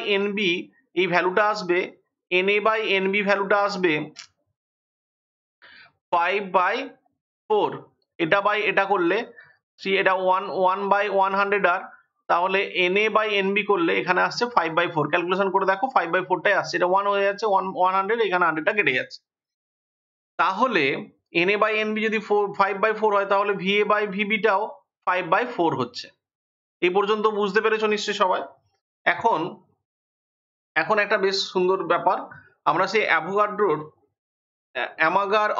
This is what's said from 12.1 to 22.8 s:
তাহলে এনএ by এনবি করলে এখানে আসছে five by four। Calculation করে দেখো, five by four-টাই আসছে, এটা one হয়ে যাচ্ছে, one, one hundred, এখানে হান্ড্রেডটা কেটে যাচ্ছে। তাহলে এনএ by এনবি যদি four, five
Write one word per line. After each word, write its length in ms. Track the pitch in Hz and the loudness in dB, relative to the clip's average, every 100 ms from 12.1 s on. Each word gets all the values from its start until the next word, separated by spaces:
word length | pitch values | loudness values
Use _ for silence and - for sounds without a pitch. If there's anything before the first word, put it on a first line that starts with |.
| _ - | _ -2
তাহলে 300 | 170 185 190 - 170 180 | 0 0 0 -2 0 0
এনএ 200 | 196 214 214 | 2 2 0
by 100 | 214 202 | 0 0
এনবি 220 | 196 202 202 | 0 0 0
করলে 200 | 190 170 190 | 0 2 0
এখানে 180 | 175 180 180 | 0 0 0
আসছে 160 | - 240 190 | -2 -2 0
five 180 | 165 160 | 0 -2
by 80 | 170 | -2
four। 120 | 156 147 | -2 -2
Calculation 360 | 180 175 190 196 | 0 0 0 0
করে 120 | 190 190 | 0 0
দেখো, 140 | 196 - 190 | -2 0 -2
five 140 | 170 185 | 0 -2
by 60 | 180 | -2
four-টাই 260 | 180 208 180 | -2 0 0
আসছে, 120 | 151 175 | -2 -2
এটা 100 | 175 190 | 2 2
one 100 | 202 | 2
হয়ে 160 | 202 196 | 0 0
যাচ্ছে, 180 | 196 220 190 | 0 0 0
one, 100 | 190 170 180 | 0 0 0
one 100 | 190 | 2
hundred, 200 | 196 233 202 | 0 0 0
এখানে 160 | 180 170 | 2 0
হান্ড্রেডটা 260 | 156 165 208 | 0 -2 0
কেটে 200 | 151 127 | 2 0
যাচ্ছে। 200 | 123 - _ _ _ _ _ _ _ _ _ _ _ - | -4 -14 _ _ _ _ _ _ _ _ _ _ _ 0
তাহলে 420 | 175 190 254 190 135 185 214 _ _ 170 | 0 2 2 2 0 -2 -8 _ _ 0
এনএ 140 | 180 208 | 2 2
by 100 | 214 214 | 2 0
এনবি 180 | 214 214 214 | -2 -2 -2
যদি 120 | 214 208 | -2 0
four, 160 | 208 196 165 | 0 0 0
five 180 | 196 196 | 0 2